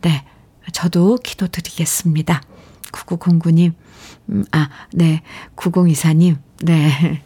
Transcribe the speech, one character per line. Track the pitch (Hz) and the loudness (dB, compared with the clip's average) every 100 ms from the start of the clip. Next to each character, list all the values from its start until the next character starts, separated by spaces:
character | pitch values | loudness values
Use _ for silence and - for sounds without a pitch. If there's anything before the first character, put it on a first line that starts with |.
네, | 170 147 - _ _ _ - | 0 -2 -4 _ _ _ -14
저도 | - 170 170 180 247 | -4 -2 2 2 2
기도드리겠습니다. | - - 180 - 165 - 165 - 175 156 156 160 - - - - - | -4 -8 -6 -6 -12 -6 -4 -2 -2 -2 0 -4 -4 -20 -20 -20 -18
구구공구 | - - 170 - 170 165 | -18 -10 -6 2 2 4
님, | 165 175 165 _ - - - - | 2 2 0 _ -20 -20 -20 -8
음, | 202 - | -6 -4
아, | 156 143 - - | -2 -4 -6 -10
네, | - 165 160 - - - - | 0 0 0 -6 -20 -20 -6
구공이사 | 185 175 175 151 165 | -2 2 2 2 2
님, | 156 175 147 - - | 4 4 2 -4 -8
네. | 165 165 151 139 156 147 | 0 2 2 2 0 -2